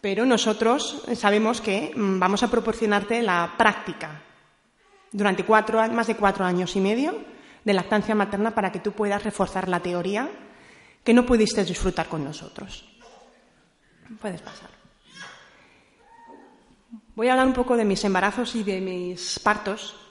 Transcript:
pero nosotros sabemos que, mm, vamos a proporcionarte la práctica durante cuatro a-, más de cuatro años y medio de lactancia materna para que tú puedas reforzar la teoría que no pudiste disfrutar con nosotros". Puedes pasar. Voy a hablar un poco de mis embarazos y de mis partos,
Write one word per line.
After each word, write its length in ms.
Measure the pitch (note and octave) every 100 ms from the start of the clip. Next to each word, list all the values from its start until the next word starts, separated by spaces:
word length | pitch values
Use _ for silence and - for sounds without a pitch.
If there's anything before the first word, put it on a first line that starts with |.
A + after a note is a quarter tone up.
pero 240 | G3+ G3 B3+
nosotros 760 | A3+ A3+ G#3+ A3+ C4 - - -
sabemos 480 | A#3 G#3 G#3 A3 A#3
que, 280 | A3+ F#3+ D#3 -
mm, 220 | G3+ F#3+
vamos 240 | F#3 G3+
a 80 | A3
proporcionarte 720 | A#3+ A#3 G#3+ A3 G3+ G3+ A#3
la 320 | A3+ F3 E3+ -
práctica 640 | A3 G3 - - D#3 D3+ - _ _ _ _ _ _ _ _
durante 320 | G3+ G3+ F#3
cuatro 380 | F#3 A3 G#3+ A3
a-, 80 | A3+
más 200 | A#3 A3+
de 80 | A3+
cuatro 280 | G3+ G3
años 320 | F#3 F3+ F3+ G3
y 40 |
medio 340 | F#3+ A3+ D4+ A4 - - - -
de 80 | -
lactancia 420 | G3 F3+ G#3 G3+
materna 360 | G#3+ G3+ G3+ A3
para 160 | A3 F#3+
que 100 | F#3+
tú 120 | G#3
puedas 320 | G3 G#3 G3+
reforzar 440 | G#3+ - F#3 F#3+ F#3
la 100 | F3+
teoría 480 | F3+ F3 F3+ G#3 C#4+ - - - - - - _
que 120 | -
no 100 | A#3+
pudiste 400 | B3 A#3+ G#3+ -
disfrutar 440 | F3+ F3 F#3+ F#3 D#3+
con 160 | D#3+
nosotros". 600 | C#3+ D#3 D#3+ - F#3+ - - _ - - - _ _ _ _ _ _ _ - A3
Puedes 220 | G#3 E3+
pasar. 260 | - - - - _ _ _ C5 C5+ - - - _ _ _ _ A5+ A#5 A#5 - - _ _ _ _ A3+ _
Voy 140 | - A#3+
a 40 |
hablar 140 | B3+ C4
un 80 |
poco 220 | B3 B3 A#3+
de 60 | G#3+
mis 180 | G3
embarazos 500 | G#3 F#3 G3 G#3 A#3+ A#3
y 60 |
de 160 | G3+ F#3+
mis 580 | F#3+ F3+ F3+ F3+ - -
partos, 580 | - G#3 G3+ G#3+ - - -